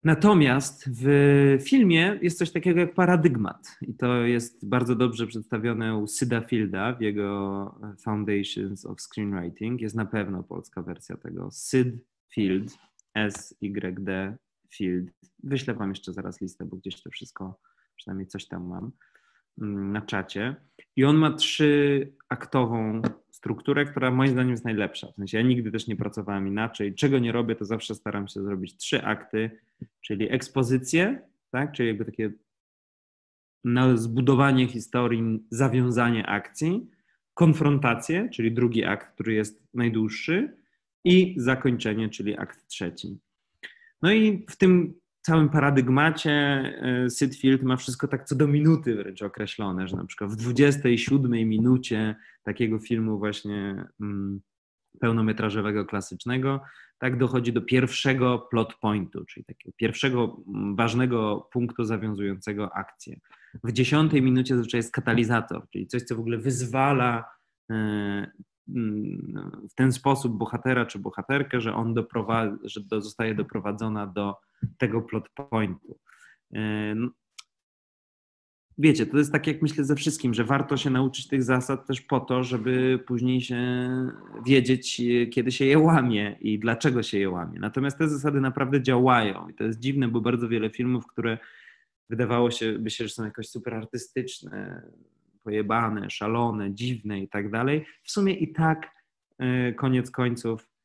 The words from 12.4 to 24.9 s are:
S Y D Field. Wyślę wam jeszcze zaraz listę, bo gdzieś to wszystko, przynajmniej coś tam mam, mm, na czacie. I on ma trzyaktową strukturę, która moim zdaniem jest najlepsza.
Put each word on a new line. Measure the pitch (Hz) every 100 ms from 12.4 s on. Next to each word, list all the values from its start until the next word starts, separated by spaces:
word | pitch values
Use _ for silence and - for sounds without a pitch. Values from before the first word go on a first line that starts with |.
| 98 92 110 - _ _ _
S | 107 104 101 - -
Y | 101 101 92 92
D | 98 95 95 110 _ _ _
Field. | - 95 90 92 _ _ _
Wyślę | 135 135 135
wam | 113 98
jeszcze | 95 -
zaraz | 95 92 -
listę, | 92 -
bo | 95 92
gdzieś | 95 95
to | -
wszystko, | - - - 92 92 _ _ _ _
przynajmniej | - 95 92
coś | 98 -
tam | 92 90
mam, | 92 92 - _ _ _ _ _ -
mm, | 107 101 98
na | 104
czacie. | 107 101 95 101 117 143 _ _ _ -
I |
on | 135 156
ma | 156
trzyaktową | 151 - - 151 147 143 139 139 _ _ - - 139 120 117 110 113 117 - _ -
strukturę, | - 104 - 143
która | 143 143 127
moim | 127 135
zdaniem | 127 127
jest | 117
najlepsza. | 120 107 98